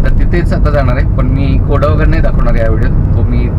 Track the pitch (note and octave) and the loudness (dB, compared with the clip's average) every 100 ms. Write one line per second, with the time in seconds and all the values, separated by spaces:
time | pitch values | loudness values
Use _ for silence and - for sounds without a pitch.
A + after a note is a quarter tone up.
0 | - - - F3 F3 F#3 - D3 C#3 - | 0 0 0 0 -2 0 0 0 0 0
1 | - - - - C3+ - - C#3+ C#3+ D3+ | -2 0 0 0 0 0 0 0 0 0
2 | D3+ - - - - - - - - - | 2 2 2 0 0 2 2 0 0 0
3 | - - - - - | 0 0 0 0 -2